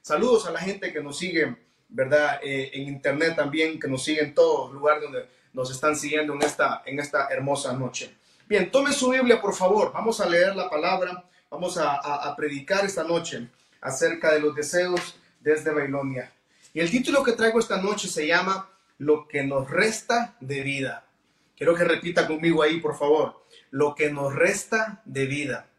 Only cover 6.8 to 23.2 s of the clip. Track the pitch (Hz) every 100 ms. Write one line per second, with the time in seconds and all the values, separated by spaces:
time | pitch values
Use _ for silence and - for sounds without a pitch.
6.8 | - 139 139 147 139 131 139 139 - 127
7.8 | 123 - 123 _ _ _ _ 202 180 269
8.8 | 285 - 254 262 247 226 196 185 185 208
9.8 | - 165 214 226 180 170 190 190 165 151
10.8 | 175 185 180 180 - _ _ 147 175 170
11.8 | 147 143 147 127 - - 151 139 - 196
12.8 | 202 170 160 170 - - 120 _ _ _
13.8 | 135 135 165 165 160 151 147 143 147 175
14.8 | 180 175 - - _ _ 147 151 160 147
15.8 | 139 139 135 127 120 _ _ _ _ 151
16.8 | 170 247 - 277 254 226 226 226 220 190
17.8 | 196 208 190 170 151 175 185 190 - _
18.8 | _ _ 147 151 - 143 139 139 135 180
19.8 | 214 220 - 233 233 _ 131 139 135 139
20.8 | 131 - _ _ _ _ _ _ 160 170
21.8 | 175 160 170 170 156 156 165 156 151 165
22.8 | 156 143 143 151